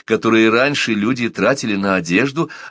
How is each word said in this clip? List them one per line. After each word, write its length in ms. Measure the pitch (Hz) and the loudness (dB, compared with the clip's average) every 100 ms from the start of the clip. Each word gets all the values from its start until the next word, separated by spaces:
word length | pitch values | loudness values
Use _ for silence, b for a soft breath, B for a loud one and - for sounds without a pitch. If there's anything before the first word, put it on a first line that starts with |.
| - | -4
которые 440 | 110 113 113 110 | -2 2 4 4
раньше 440 | 113 139 139 - | 4 2 0 -2
люди 360 | 110 104 123 117 | -2 -2 -2 -4
тратили 460 | - 98 139 120 101 | 0 0 0 -2 -2
на 200 | 98 95 | 0 0
одежду, 540 | 82 90 135 135 165 B B | 0 0 0 -2 -6 B B